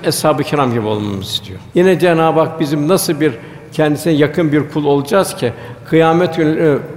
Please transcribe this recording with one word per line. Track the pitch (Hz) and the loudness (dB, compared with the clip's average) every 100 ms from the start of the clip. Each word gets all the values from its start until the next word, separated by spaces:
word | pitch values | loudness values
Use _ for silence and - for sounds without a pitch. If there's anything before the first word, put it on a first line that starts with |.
Eshab-ı | 165 147 160 143 | -2 0 0 0
Kiram | 143 147 127 | 0 0 0
gibi | 117 107 | 0 -2
olmamızı | 107 104 98 95 | -2 -4 -6 -6
istiyor. | - - 95 - 180 | -8 -8 -16 -4 2
Yine | 190 170 | 2 4
Cenab-ı | 180 160 160 151 | 2 2 2 2
Hak | 160 - | 0 -2
bizim | 147 151 147 | -2 0 0
nasıl | 185 - 147 | 0 0 0
bir | 151 113 - - - | 0 -2 -10 -18 -8
kendisine | - 151 143 170 | 0 0 0 0
yakın | 147 147 175 160 | 2 2 2 0
bir | 147 127 | 0 0
kul | 156 147 | -2 0
olacağız | 143 139 196 180 - | 0 2 0 0 -2
ki | 123 - - - - | -6 -6 -14 -16 0
kıyamet | 160 160 165 180 175 | 2 4 4 0 0
günü | 156 156 165 131 - | 0 2 2 0 -4